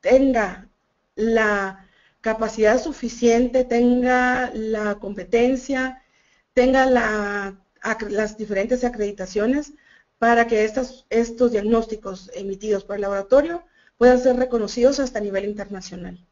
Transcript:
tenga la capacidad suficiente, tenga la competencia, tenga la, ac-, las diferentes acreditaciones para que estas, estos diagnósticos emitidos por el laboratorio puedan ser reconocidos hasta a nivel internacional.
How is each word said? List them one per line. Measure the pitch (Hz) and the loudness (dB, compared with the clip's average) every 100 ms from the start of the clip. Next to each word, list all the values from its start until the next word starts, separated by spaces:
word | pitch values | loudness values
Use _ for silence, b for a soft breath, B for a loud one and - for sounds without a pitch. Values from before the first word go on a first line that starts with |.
tenga | 180 262 277 233 202 - - _ _ _ _ - | 4 4 4 2 -2 -6 -18 _ _ _ _ -4
la | 220 226 214 202 190 190 b b b b | 0 2 0 0 -4 -10 b b b b
capacidad | 220 220 220 220 214 247 | -6 -4 -4 2 2 2
suficiente, | 320 285 233 - 240 233 247 254 | 0 -8 -10 0 2 4 2 0
tenga | 254 233 240 247 247 254 247 254 254 | 0 2 4 4 2 2 2 0 -4
la | - 220 220 208 202 | -6 -6 -4 -4 -6
competencia, | 196 196 180 233 247 262 254 269 262 262 b b b b _ | -8 -10 -2 2 2 0 -2 -4 -4 -6 b b b b _
tenga | - 247 262 262 | 2 4 4 4
la, | 247 226 214 202 202 196 196 _ _ | 4 2 -2 -4 -6 -8 -12 _ _
ac-, | - 220 208 | -6 -6 -4
las | 208 214 214 | -4 -4 -6
diferentes | 208 196 214 247 | -6 -4 -2 -2
acreditaciones | 247 226 202 202 185 214 220 277 302 - b b b _ | -2 -4 -6 -6 -6 -2 0 0 -4 -14 b b b _
para | 233 233 233 | 2 4 4
que | 226 | 2
estas, | 214 220 247 - _ | 0 -2 -6 -10 _
estos | 226 233 233 247 | -2 -2 2 2
diagnósticos | 214 208 226 226 214 202 185 - | 2 2 0 0 -8 -10 -14 -14
emitidos | 175 196 190 214 196 | -12 -10 -8 -4 -4
por | 196 202 | -4 -6
el | |
laboratorio | 202 196 196 262 311 339 - b b _ | -4 -4 0 -2 -2 -10 -12 b b _
puedan | 240 254 | 4 6
ser | 254 247 | 4 0
reconocidos | 254 233 208 247 240 285 | 0 -2 -4 2 2 2
hasta | 262 233 | -4 -4
a | |
nivel | 208 196 | -4 -4
internacional. | 202 208 196 196 - 180 180 180 _ | -6 -8 -10 -12 -12 -14 -14 -16 _